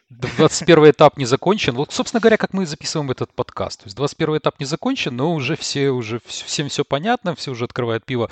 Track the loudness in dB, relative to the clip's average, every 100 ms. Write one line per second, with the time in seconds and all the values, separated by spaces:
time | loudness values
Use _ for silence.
0 | _ -10 -8 2 2 2 4 8 8 8
1 | 6 4 0 0 0 0 -2 -2 -4 -4
2 | -4 2 2 2 0 -4 -6 -6 -6 -6
3 | -4 -4 -6 -6 -8 -6 -8 -8 -16 -6
4 | -6 -2 -2 0 -2 -4 -6 -4 -4 -4
5 | -4 -2 -2 -2 -4 -6 -4 0 0 0
6 | -4 -8 -8 -14 -8 -6 -4 -4 -4 -2
7 | -2 -2 -4 -8 -10 -8 -6 -4 -4 -4
8 | -4 -4 -4